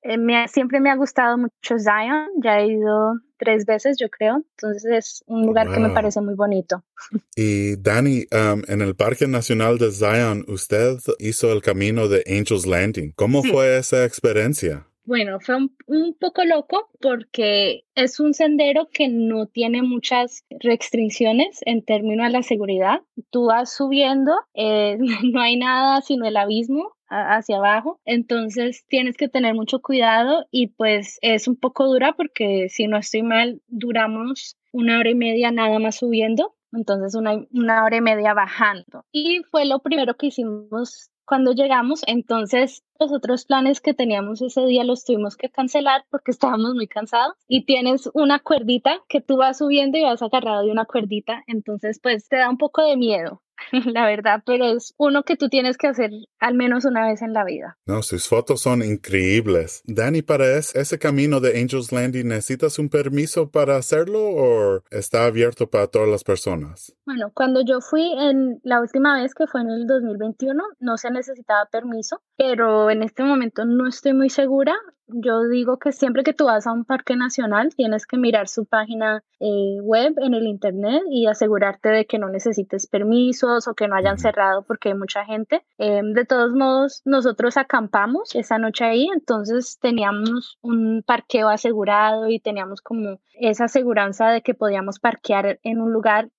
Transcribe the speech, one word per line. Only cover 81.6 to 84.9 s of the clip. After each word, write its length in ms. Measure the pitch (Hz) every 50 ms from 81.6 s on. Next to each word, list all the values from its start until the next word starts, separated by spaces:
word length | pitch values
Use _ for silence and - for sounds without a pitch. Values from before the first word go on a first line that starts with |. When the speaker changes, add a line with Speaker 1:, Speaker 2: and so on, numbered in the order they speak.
| 202 196 196 - - 220
Speaker 1:
de 160 | 214 220 214
que 120 | 220 - 220
no 120 | 208 190
necesites 560 | 190 196 - 233 214 202 196 196 - 196 -
permisos 800 | - - 202 208 214 226 240 247 254 247 - - 247 240 240 233 240
o 60 | 214
que 120 | - 214
no 100 | 202 196
hayan 180 | 190 190 196 196
Speaker 2:
Ujú. 80 | 190 -
Speaker 1:
cerrado 420 | 226 208 - 196 196 190 196 196
porque 220 | _ 220 - -
hay 60 | 208